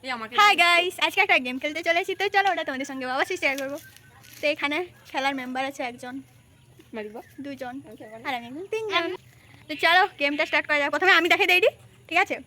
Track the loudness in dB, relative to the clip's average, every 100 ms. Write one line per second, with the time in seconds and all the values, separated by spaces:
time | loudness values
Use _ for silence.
0 | -8 -8 -4 4 4 6 6 4 2 -2
1 | -2 2 4 4 2 -6 -6 -4 0 0
2 | 0 -2 0 2 2 0 -4 -6 -6 -6
3 | -4 -2 -2 0 -2 -2 -6 -8 -14 -20
4 | -20 -20 -20 -4 -2 -2 -2 -4 -6 -12
5 | -10 -4 -2 -4 -8 -6 -6 -6 -10 -10
6 | -14 -14 -16 _ _ _ _ -20 -14 -12
7 | -10 -12 -16 -16 -14 -12 -12 -12 -16 -20
8 | -18 -12 -8 -8 -8 -14 -8 -6 -2 -2
9 | -2 -8 -14 -20 _ -20 -14 -2 4 4
10 | 4 0 -4 -2 0 0 0 0 0 2
11 | 4 4 6 2 4 4 4 0 -20 _
12 | -4 0 0 -4